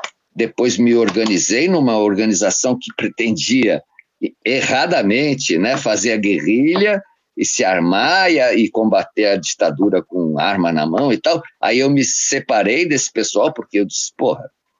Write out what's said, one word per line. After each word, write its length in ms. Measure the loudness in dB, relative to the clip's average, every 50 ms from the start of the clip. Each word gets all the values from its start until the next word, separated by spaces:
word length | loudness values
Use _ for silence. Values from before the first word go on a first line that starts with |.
| -16 -16 -16 _ _ _ -6
depois 400 | -4 -4 -4 -2 0 0 0 2
me 180 | 2 2 4 4
organizei 720 | 4 4 2 0 0 0 0 0 0 0 0 0 0 0 2
numa 280 | 2 2 2 2 2
organização 800 | 2 2 2 2 0 0 0 0 0 0 0 0 0 0 0 -2 -2
que 140 | -6 -12 -10
pretendia 840 | -6 -6 -6 -4 -4 -2 -2 -2 -2 -2 0 0 2 2 2 0 -2 -4 _ _ _ -20 _ _ -8 -8 -8 -8 _ -4
erradamente, 1120 | -4 -2 -2 -2 -2 0 0 0 0 0 0 0 2 0 0 0 0 -2 -2 -2 -2 0 0
né, 180 | 0 0 -2
fazer 360 | -2 -2 -2 -2 0 0 -2
a 40 | -2
guerrilha 840 | 0 0 0 0 0 0 0 2 2 2 2 2 2 2 2 0 -2 -4 _ _ _ _ _ -8
e 80 | -6 -4
se 200 | -4 -2 -2 0
armar 680 | 0 0 0 0 0 2 2 2 2 2 2 2 2
e 100 | 2 2
a, 140 | 2 2 2
e 160 | 2 0 0
combater 560 | 0 0 0 2 2 0 0 -2 -2 0 0
a 100 | 2 0
ditadura 680 | 0 -2 -4 -2 0 0 0 0 0 0 2 0 0
com 360 | -2 -4 -4 -4 -2 -2 -2 -2
arma 340 | -2 -2 0 0 0 0
na 140 | 0 0 -2
mão 260 | 0 0 0 0 0
e 60 | 0 0
tal. 240 | 0 0 -2 -2 -4 -10 _ -4
Aí 180 | -2 0 2 2
eu 120 | 2 2
me 140 | 2 2 2
separei 840 | 0 -2 -2 -2 -2 -2 -4 -2 0 0 2 2 2 0 0 0
desse 260 | 0 -2 -2 -2 -4
pessoal 400 | -4 -4 -4 -2 0 0 0 0
porque 280 | -2 -6 -10 _ -2 -2
eu 40 | -2
disse, 280 | -2 -4 -8 -8 -8 -6
"Porra, 340 | -4 -2 -2 -2 -4 -6 -16 _ _ _ _ _